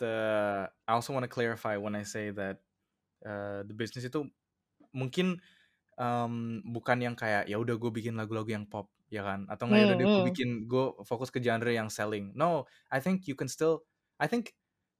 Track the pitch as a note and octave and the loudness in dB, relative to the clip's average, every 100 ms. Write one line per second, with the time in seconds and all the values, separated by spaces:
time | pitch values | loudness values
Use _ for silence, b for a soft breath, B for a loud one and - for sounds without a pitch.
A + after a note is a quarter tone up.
0 | A#2 A2+ A2 G#2+ G#2 G2 F#2+ - - A#2 | -2 0 2 2 2 0 -4 -6 0 0
1 | A#2 C3+ B2 - A#2 A2+ A2+ G#2 G#2 G#2 | 0 -4 -2 -2 -2 0 -2 -2 -2 -4
2 | G#2 A2 G#2 G2+ G2 F#2+ _ _ _ _ | -6 -6 -4 -4 -4 -6 _ _ _ _
3 | _ _ G#2+ G#2 G2+ G2+ G2+ A2 A2 B2+ | _ _ -10 -8 -6 -6 -8 -6 -6 -6
4 | B2+ D3+ C3+ - _ _ _ _ _ C3 | -6 -6 -6 -12 _ _ _ _ _ -6
5 | C3 E3+ F#3 F3 b b b b b - | -4 0 0 -2 b b b b b -4
6 | B2 A#2+ A#2 A#2 A#2 A2+ - A#2 - B2 | -2 0 0 -2 -4 -6 -6 -4 0 2
7 | A#2+ A#2 A2+ G#2 - G#2 A#2 A2+ A#2 A2+ | 0 -2 0 2 2 0 0 0 -2 -2
8 | A2+ A2+ G#2+ A2 A2 G#2+ G#2 G#2+ G2 _ | -4 -4 -2 -4 -2 -4 -4 -8 -8 _
9 | _ G#2+ G2 G2 G2 G#2+ B2 G#3 G#3 - | _ -6 -4 -4 -6 -2 6 8 8 6
10 | G3 G3+ F3 F3+ B2 A#2 A2+ B2+ C3 - | 6 6 4 2 0 -2 0 2 2 -2
11 | G2+ A#2 B2+ C3 A#2 A2+ A#2 A#2 G#2+ - | -4 -4 -2 0 2 2 2 0 0 -2
12 | G#2+ G#2+ G2 G#2 E3 D#3+ - b b C3+ | -2 -2 -4 0 0 0 -4 b b -2
13 | F3+ F#3+ F#3 C3 C3+ - D#3 D#3 - _ | 0 0 -2 -4 -4 0 2 2 -2 _
14 | _ - D3+ A#3+ - - _ _ _ | _ -4 -2 -2 -4 -12 _ _ _